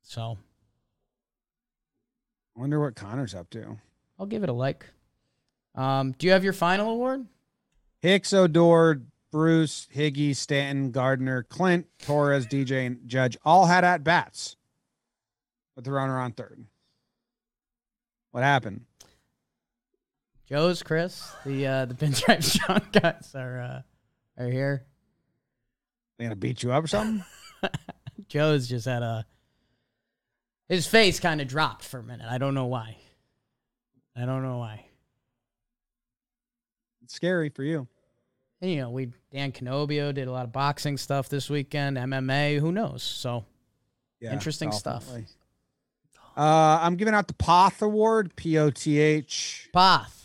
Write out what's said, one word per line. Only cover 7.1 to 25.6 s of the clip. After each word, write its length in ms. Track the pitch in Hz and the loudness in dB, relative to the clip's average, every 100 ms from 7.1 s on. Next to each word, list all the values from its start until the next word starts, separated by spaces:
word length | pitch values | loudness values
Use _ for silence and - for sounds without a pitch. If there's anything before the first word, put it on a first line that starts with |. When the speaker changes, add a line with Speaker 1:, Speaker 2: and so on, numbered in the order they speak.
| 269 233 _ _ _ _ _ _ _ | -4 -10 _ _ _ _ _ _ _
Speaker 2:
Hicks, 320 | 170 196 - | 2 2 4
Odor, 720 | 196 180 160 170 165 165 147 117 _ _ | 4 6 6 8 8 6 2 -6 _ _
Bruce, 560 | 156 160 165 156 - - | 0 4 4 2 -4 -10
Higgy, 420 | 135 151 139 147 135 | -2 -2 0 -2 -2
Stanton, 560 | - 143 139 139 135 | -2 -2 0 -2 -2
Gardner, 520 | 123 127 131 131 127 | 0 0 0 -2 -4
Clint, 440 | 120 - 185 175 165 _ | -6 -2 2 2 0 _
Torres, 460 | - 147 143 139 113 | -2 2 4 2 0
D 180 | 139 | -2
J, 220 | 131 131 127 | -2 -2 -2
and 220 | 123 123 | -6 -4
Judge 300 | 127 127 117 | 0 0 0
all 220 | 151 180 175 | 4 6 8
had 180 | 180 | 6
at-bats 720 | 180 175 143 170 101 - - - _ _ _ _ _ _ _ _ _ _ _ - | 4 2 2 2 0 -12 -14 -16 _ _ _ _ _ _ _ _ _ _ _ -14
with 80 | |
the 80 | 123 | -6
runner 280 | 139 135 131 | -2 -2 -4
on 120 | 123 | -6
third. 300 | 110 101 - 113 _ _ _ _ _ _ _ _ _ _ _ _ _ _ _ _ | -8 -16 -18 -20 _ _ _ _ _ _ _ _ _ _ _ _ _ _ _ _
What 120 | 123 | -2
happened? 380 | 135 139 113 104 - _ - _ _ _ _ _ _ _ _ _ _ _ _ _ _ | 2 2 -2 -14 -16 _ -20 _ _ _ _ _ _ _ _ _ _ _ _ _ _
Speaker 1:
Joe's, 380 | 143 170 175 | 0 0 0
Chris, 480 | - 160 175 - - - 135 | -2 -2 -2 -8 -18 -14 -6
the, 200 | 135 135 | -4 0
uh, 200 | 135 127 | -2 -2
the 80 | |
<laughs> 20 | 123 | -2
Pinstripes 640 | 151 127 - 170 156 - - | 0 2 2 2 2 -2 0
John 140 | 190 - | 0 4
guys 400 | 190 165 - - | 2 2 -2 -14
are, 260 | 135 127 127 123 131 - _ _ _ _ - | -12 -10 -10 -10 -12 -16 _ _ _ _ -8
uh, 40 | |
are 60 | 123 | -4
here. 360 | 127 139 135 131 _ _ _ _ _ _ _ | 0 0 -2 -6 _ _ _ _ _ _ _